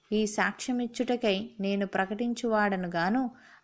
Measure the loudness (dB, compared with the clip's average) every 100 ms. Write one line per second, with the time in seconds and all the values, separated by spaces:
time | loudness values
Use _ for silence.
0 | -2 0 2 2 0 -2 -4 -4 -2 -2
1 | -2 0 2 0 -2 -4 -2 0 0 0
2 | -2 -2 -2 -2 0 2 2 0 -2 0
3 | 2 2 -2 -6 -20 -8